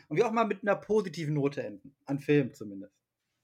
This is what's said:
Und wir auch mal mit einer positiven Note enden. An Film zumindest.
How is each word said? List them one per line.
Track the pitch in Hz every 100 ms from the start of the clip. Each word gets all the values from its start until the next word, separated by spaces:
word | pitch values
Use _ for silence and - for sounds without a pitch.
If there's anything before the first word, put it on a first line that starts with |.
| -
Und | 156
wir | 233
auch |
mal | 226 214
mit | 202
einer | 202 247
positiven | - 214 190 156 151
Note | 151 139 143
enden. | 110 101 - _ -
An | 143
Film | - 147 127
zumindest. | - 104 98 95 _ _ _ _ _